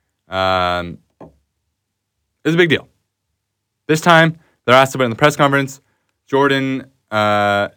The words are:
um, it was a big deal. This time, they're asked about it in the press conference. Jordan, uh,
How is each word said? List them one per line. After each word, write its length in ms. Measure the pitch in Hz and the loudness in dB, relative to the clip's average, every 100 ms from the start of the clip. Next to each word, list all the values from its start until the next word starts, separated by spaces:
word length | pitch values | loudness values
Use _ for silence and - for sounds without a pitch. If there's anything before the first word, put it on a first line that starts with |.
| _ _ - | _ _ -10
um, 680 | 95 95 92 90 87 87 - _ _ | -4 -2 0 -2 -4 -6 -14 _ _
it 100 | - _ _ _ _ _ _ _ _ _ _ _ 151 | -20 _ _ _ _ _ _ _ _ _ _ _ -4
was 100 | 165 | 0
a 20 | |
big 120 | 175 | 0
deal. 180 | 120 - _ _ _ _ _ _ _ _ _ - | 0 -6 _ _ _ _ _ _ _ _ _ -4
This 160 | 160 | -2
time, 380 | 175 165 160 160 _ _ | 4 4 4 -2 _ _
they're 120 | - 127 | 2 4
asked 200 | 135 131 | 4 0
about 80 | |
it 40 | 123 | -4
in 40 | |
the 60 | 110 | 0
press 180 | 147 143 | 0 2
conference. 440 | 143 139 135 - _ _ _ _ - | 0 0 -4 -10 _ _ _ _ -6
Jordan, 640 | 135 139 135 135 131 - _ - | 0 0 0 -4 -8 -12 _ -8
uh, 560 | 107 104 104 101 101 101 | -2 0 0 0 -2 -4